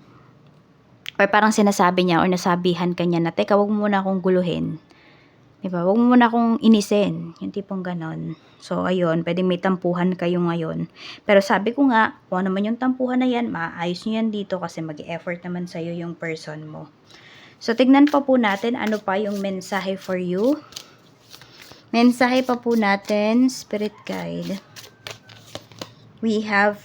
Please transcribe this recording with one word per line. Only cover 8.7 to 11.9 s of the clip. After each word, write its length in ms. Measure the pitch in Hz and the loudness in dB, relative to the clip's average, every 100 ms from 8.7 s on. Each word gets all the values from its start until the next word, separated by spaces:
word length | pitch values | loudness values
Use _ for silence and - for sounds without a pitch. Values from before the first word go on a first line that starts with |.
| 180 180 | -4 -2
ayun, 400 | 185 175 165 170 | 0 0 0 -2
pwedeng 240 | 175 185 | -2 0
may 80 | 180 | 0
tampuhan 560 | 190 185 175 175 180 | 0 -2 -2 0 0
kayo 240 | 180 175 175 | 0 -2 0
ngayon. 460 | 175 170 160 165 165 - - - - | -2 -2 -4 -6 -8 -12 -20 -8 4
Pero 160 | 196 | 4
sabi 320 | 196 190 214 | 4 0 0
ko 160 | 240 277 | 2 2